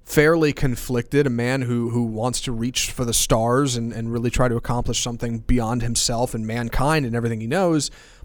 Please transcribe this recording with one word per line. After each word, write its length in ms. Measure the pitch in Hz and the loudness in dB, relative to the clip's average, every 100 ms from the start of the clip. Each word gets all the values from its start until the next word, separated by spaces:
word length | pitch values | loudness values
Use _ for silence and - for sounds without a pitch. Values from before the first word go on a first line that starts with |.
| - | -2
fairly 460 | - 151 165 151 | 4 4 4 2
conflicted, 760 | - 143 120 - 123 113 139 143 | 2 -2 -2 -2 -4 0 2 2
a 40 | |
man 320 | 120 120 135 | 0 0 0
who, 280 | 123 120 117 | 0 -2 0
who 120 | 117 | 0
wants 380 | 117 110 123 131 | -2 -2 -4 -2
to 100 | - | -4
reach 400 | 117 117 131 - | -4 -4 -2 -4
for 140 | - 120 | -4 -2
the 80 | |
stars 640 | 113 - 117 113 123 143 120 | 0 2 2 4 2 2 0
and, 160 | 117 | -4
and 180 | 117 113 | -4 -4
really 180 | 117 120 | -2 0
try 200 | - 127 | 2 2
to 80 | 117 | 0
accomplish 420 | - 120 117 120 | -2 -2 0 -2
something 380 | 123 120 120 117 | -4 -4 -4 -2
beyond 420 | 110 123 113 123 | 2 2 2 0
himself 520 | 117 117 - 117 127 | 0 0 0 0 -2
and 120 | 120 110 | -2 -4
mankind 600 | 113 117 - 135 156 127 | -4 -2 0 2 2 0
and 100 | 117 | 0
everything 240 | 117 113 | -2 -2
he 80 | 113 | -2
knows, 420 | 160 185 160 135 - - - | 0 2 2 0 -8 -20 -20